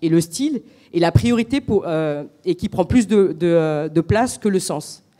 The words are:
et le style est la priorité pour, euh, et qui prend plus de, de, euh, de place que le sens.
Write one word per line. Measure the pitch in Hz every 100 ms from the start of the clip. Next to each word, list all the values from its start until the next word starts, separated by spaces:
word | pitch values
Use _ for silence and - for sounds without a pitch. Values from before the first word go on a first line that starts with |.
et | 165
le | 165
style | 165 - 285 262 - _ _
est | 170
la | 170
priorité | - 240 240 233 277
pour, | - 208 -
euh, | 160 156 147 147 _ 185
et | 175
qui | -
prend | - 180
plus | 247 196
de, | 214 190 160
de, | 170
euh, | 170 160 151 156
de | 156
place | 165 208 247 -
que | 214
le | 190
sens. | - 151 - - _ _